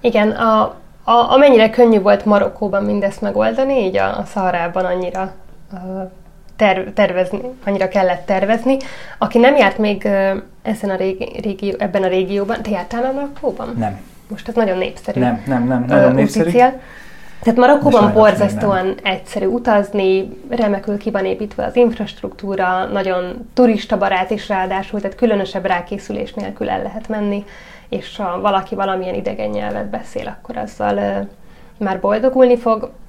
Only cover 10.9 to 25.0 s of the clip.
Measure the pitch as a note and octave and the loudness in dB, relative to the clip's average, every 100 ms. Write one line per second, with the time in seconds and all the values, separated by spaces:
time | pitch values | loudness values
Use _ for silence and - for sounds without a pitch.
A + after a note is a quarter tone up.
10.9 | F#3+ F#3+ F#3+ - - A3 F#3+ G3+ - G3+ | -2 -2 -4 -8 -6 -6 -4 -6 -4 -2
11.9 | G3 F#3 F#3 F#3 G3+ G3 A3+ - G3+ F3 | 0 0 0 0 -2 -2 -4 -4 -6 -6
12.9 | A#3 B3+ C4+ C#4+ - C#4+ - A3+ A3 - | -4 -4 -4 -6 -6 -6 -6 -8 -4 -6
13.9 | G2 - - - G#3 - A#3 G#3+ F#3 F#3 | -6 -16 -20 -16 -12 -6 -2 0 0 -4
14.9 | - - E3 B2 A2+ - B2+ A#2+ B2+ B2 | -8 -8 -2 0 -2 -2 -2 0 -2 2
15.9 | - C3 C3 - A3 E3 A3+ B3 C4 - | 4 4 4 2 2 2 6 4 2 -14
16.9 | - - - - - - A#3 B3 C#4+ C#4+ | -20 -20 -18 -16 -2 0 4 6 6 6
17.9 | A#3 G3+ G#3 G#3+ - G3+ G#3 G#3+ F#3+ F#3 | 6 6 6 6 6 0 0 0 0 -2
18.9 | F#3+ G3+ F#3 - G#3 F#3+ A#3+ A#3+ G#3 G3 | -4 -4 -4 -6 -4 -2 0 2 2 2
19.9 | G3+ F#3+ F#3+ F#3+ - C4+ A#3 G#3+ G3 G3+ | 0 2 2 0 -10 -8 -2 0 0 -2
20.9 | G#3 A3 G3+ F#3+ F#3+ G#3 - - B3 A#3+ | -4 -2 -2 -2 -4 -6 -6 -2 2 2
21.9 | A#3 G#3 - G3 - G3 G3 F#3 F#3 F#3+ | 2 -8 -8 -12 -10 -6 -2 0 0 -2
22.9 | G#3 F#3+ F3+ F3+ - - - B3 G#3 - | -2 -2 -2 -4 -10 -6 2 4 2 -2
23.9 | G3+ G3 F#3+ F#3 G#3 - G3 F#3 F#3+ G3 | 0 0 0 -2 -4 -4 -4 -2 -4 -6
24.9 | G#3 | -6